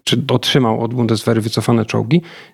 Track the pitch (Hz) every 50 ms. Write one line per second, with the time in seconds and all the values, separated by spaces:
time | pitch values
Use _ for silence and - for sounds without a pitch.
0 | - - - 117 151 - 123 123 - - - 147 127 113 113 117 117 113 120 127
1 | 120 110 117 107 - - 117 113 107 117 - - 107 - 120 113 107 - - 113
2 | 113 113 147 175 170 - - - - -